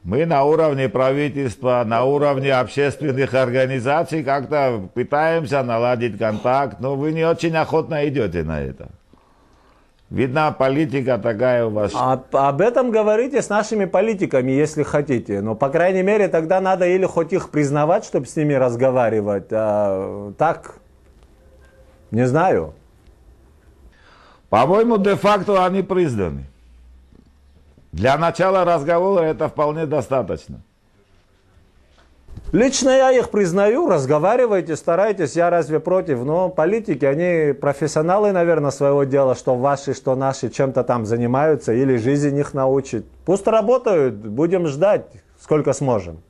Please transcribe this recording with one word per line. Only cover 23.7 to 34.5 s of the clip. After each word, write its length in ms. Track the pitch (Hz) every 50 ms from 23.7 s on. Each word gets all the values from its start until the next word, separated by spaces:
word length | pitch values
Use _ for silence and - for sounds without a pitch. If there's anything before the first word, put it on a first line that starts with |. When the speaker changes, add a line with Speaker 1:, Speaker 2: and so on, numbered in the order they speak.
| _ _ - - _ _ _ - - - - - - _ _ _
Speaker 1:
По-моему, 500 | 95 107 123 151 185 214 226 240 233 208
де-факто 680 | 190 202 196 - - 202 208 202 175 208 202 190 185
они 180 | 180 185 196
признаны. 640 | 185 190 190 185 180 147 120 104 92 82 69 69 67 69 _ _ _ - - - - - - - _ _ - - _ _ _ _ _ _ _ - _ _ _ - - _
Для 260 | - 78 101 127 139 151
начала 460 | 165 170 160 - 180 190 196 190 180
разговора 600 | 175 170 156 139 156 170 170 180 196 196 180 165
это 240 | 160 151 110 156 143
вполне 380 | - 139 151 147 151 160 165
достаточно. 760 | 143 151 147 113 - 135 131 110 87 92 76 - - 65 55 - _ _ _ _ _ _ _ _ _ _ _ _ _ _ _ _ _ _ _ _ _ _ _ _ _ _ _ _ _ _ _ _ - - - - -
Speaker 2:
Лично 380 | - 180 240 269 254 - 240 269
я 220 | 262 269 262 262
их 180 | 262 247 220 -
признаю, 580 | - 214 202 170 165 196 202 208 226 294 349 285
разговаривайте, 840 | 185 151 131 127 151 151 156 190 233 254 254 226